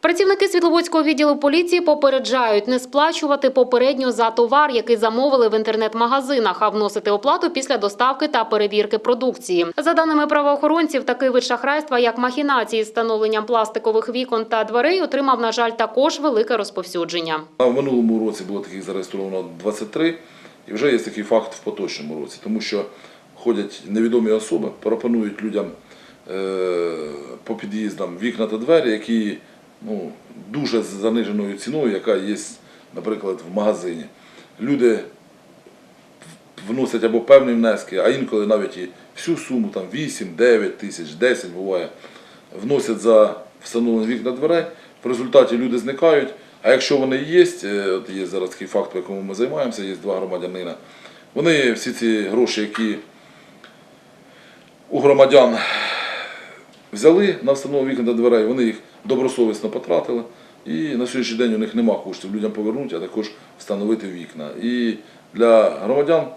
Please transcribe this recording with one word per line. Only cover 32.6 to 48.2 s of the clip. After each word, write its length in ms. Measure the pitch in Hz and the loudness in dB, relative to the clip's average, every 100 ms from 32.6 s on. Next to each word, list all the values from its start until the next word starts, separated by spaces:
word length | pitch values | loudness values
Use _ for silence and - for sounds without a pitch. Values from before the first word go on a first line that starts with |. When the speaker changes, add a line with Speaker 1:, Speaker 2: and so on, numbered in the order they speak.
| - - - - | -20 -20 -18 -10
Speaker 2:
наприклад, 420 | - 110 98 92 82 | -6 -6 -6 -8 -6
в 40 | 95 | -2
магазині. 500 | 104 98 92 82 104 - - - - - | 0 0 -4 -8 -12 -20 -20 -20 -20 -10
Люди 380 | 113 139 120 107 - - - _ _ - - - - - - - - - - - 95 | -2 2 4 2 -4 -18 -20 _ _ -20 -20 -20 -20 -20 -20 -20 -20 -20 -20 -20 -8
вносять 360 | 123 127 117 | -4 -2 0
або 180 | 113 113 | 0 0
певні 320 | 117 139 127 | 6 6 6
внески, 440 | 117 113 101 - 92 | 2 2 0 -4 0
а 120 | 95 | 0
інколи 380 | - 131 107 104 | 0 -2 -2 2
навіть 300 | 107 95 90 | 0 0 -8
і 120 | 90 - - - | -12 -14 -20 -12
всю 220 | - 165 | -4 -4
суму, 320 | - 131 101 | -2 -4 -2
там, 100 | 101 92 | -4 -8
вісім, 340 | 123 151 - 98 82 | -8 -8 -8 -10 2
дев'ять 400 | 120 113 98 - | 4 4 2 -6
тисяч, 340 | 101 - 80 | -12 -10 -12
десять 400 | 76 123 117 92 | -2 0 0 -4
буває, 380 | 87 98 92 82 - - - - - - - | -10 -4 -4 -4 -12 -20 -20 -20 -20 -20 -12
вносять 380 | 107 143 110 107 | -2 -2 0 -2
за 360 | 104 110 107 - - - | 6 6 6 2 -14 -20
встановлені 500 | - 120 120 113 110 | -6 -2 0 0 0
вікна 180 | 120 113 | -2 -4
дверей. 340 | 127 151 170 - - - - | -2 0 0 0 -10 -20 -12
В 40 | 127 | -6
результаті 500 | 123 127 135 120 117 | -4 4 6 6 2
люди 200 | 123 120 | 0 -2
зникають, 520 | 113 135 165 151 135 - - - | -4 2 4 4 2 -8 -20 -6
а 100 | 110 | 2
якщо 260 | 131 - 143 | 2 4 0
вони 200 | 131 135 | 2 -2
є, 300 | 147 175 170 - | 2 4 4 2
е, 280 | 98 101 98 | -4 -2 -2
от 180 | 92 - | -2 -4
є 160 | 95 | -8